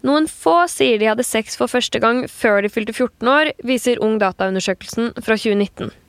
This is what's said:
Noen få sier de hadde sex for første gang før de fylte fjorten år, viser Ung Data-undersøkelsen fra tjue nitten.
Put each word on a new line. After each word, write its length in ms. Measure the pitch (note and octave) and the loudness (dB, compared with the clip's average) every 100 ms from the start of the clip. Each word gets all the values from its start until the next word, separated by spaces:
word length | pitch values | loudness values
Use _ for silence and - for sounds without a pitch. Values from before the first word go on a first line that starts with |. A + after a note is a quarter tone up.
| B3+ | 0
Noen 180 | D4 D#4 | 0 0
få 240 | - - E4+ F4 | -2 2 4 2
sier 260 | - C4 A3 | 2 2 2
de 120 | A3 | 2
hadde 140 | A3 B3 | 0 0
sex 320 | A3+ A3 - | -2 -4 -4
for 80 | A#3+ | -2
første 300 | B3 - A#3+ | -2 -2 0
gang 240 | A3+ B3 - | 2 0 -4
før 320 | - A#3 G3+ | -2 2 2
de 80 | G3+ | 0
fylte 240 | A#3 G#3+ A3+ | -2 -6 -4
fjorten 320 | B3 _ A#3 | -4 _ 2
år, 240 | C#4+ D#4 - A#3+ | 2 2 -2 -2
viser 320 | B3+ - A#3+ | 0 0 0
Ung 140 | A3 A3 | 0 2
Data-undersøkelsen 880 | G3 F3+ F#3+ F#3+ F#3+ F#3 - - A#3 - | 0 0 -2 -2 -2 -4 -6 -4 -4 -4
fra 160 | A3+ A3 | -2 0
tjue 220 | A3+ G3+ | 2 0
nitten. 320 | G3+ - A2 - | 0 -4 -12 -12